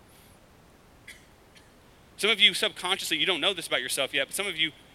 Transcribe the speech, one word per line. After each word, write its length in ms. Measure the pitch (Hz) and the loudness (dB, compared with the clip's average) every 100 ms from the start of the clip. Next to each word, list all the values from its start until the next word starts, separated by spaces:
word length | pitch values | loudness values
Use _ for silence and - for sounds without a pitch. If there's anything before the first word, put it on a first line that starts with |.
| - - - - - - - - - - - - - - - - - - - - - - | -20 -20 -20 -20 -20 -20 -20 -20 -20 -20 -20 -20 -20 -20 -20 -20 -20 -20 -20 -20 -20 -2
Some 120 | 202 | 0
of 100 | 208 | 6
you 140 | 208 | 4
subconsciously, 640 | 175 214 - 180 190 - 160 | 4 -2 -2 -4 -2 -2 0
you 80 | 165 | 0
don't 160 | 170 | 2
know 120 | 170 | 0
this 120 | 180 - | -2 -2
about 160 | 147 | -2
yourself 320 | 123 - 131 | -2 -2 -2
yet, 140 | 143 135 | 0 -2
but 80 | - | -4
some 100 | 202 | -6
of 100 | 160 | -2
you, 160 | 160 - - | -2 -4 -20